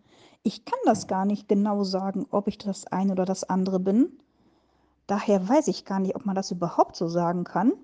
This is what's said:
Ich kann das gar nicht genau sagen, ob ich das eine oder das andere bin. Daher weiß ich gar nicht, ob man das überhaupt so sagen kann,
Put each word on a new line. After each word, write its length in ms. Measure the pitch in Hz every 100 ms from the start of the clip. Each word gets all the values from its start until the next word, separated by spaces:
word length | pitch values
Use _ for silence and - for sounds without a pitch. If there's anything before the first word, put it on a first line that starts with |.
| _ - - _
Ich 220 | 226 -
kann 140 | - 523
das 220 | 370 214 -
gar 200 | 190 196
nicht 220 | 208 -
genau 360 | 202 208 202
sagen, 420 | 196 190 196 190 -
ob 180 | 202 208
ich 80 | -
das 300 | 202 190 -
eine 260 | 180 196
oder 140 | 185 185
das 180 | 190
andere 340 | - 185 185 185
bin. 320 | 190 220 330 - _ _ _ _ _ _ _ _ -
Daher 400 | 202 - 196 185
weiß 220 | 302 302
ich 160 | -
gar 160 | - 190
nicht, 160 | 185 -
ob 80 |
man 100 | 202
das 160 | 190 -
überhaupt 460 | 180 170 - - -
so 120 | 170
sagen 360 | 170 170 180
kann, 280 | 175 185 226 415